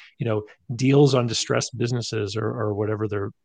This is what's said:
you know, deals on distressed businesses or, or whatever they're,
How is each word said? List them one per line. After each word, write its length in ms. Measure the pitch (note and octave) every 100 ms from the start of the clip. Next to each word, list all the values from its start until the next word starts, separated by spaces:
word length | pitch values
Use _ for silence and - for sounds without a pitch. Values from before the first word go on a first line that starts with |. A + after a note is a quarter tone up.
| - -
you 80 | A#2
know, 160 | G#2+ G#2+ - - A#2+
deals 380 | C3 C#3+ C#3+
on 120 | B2 A#2+
distressed 500 | A2 - A#2+ - A#2
businesses 580 | A#2+ B2 A2+ A2 G2+ G#2
or, 80 |
or 300 | A2 B2 G#2+
whatever 340 | G2+ G#2+ G#2+ G#2+
they're, 220 | G2+ G2 -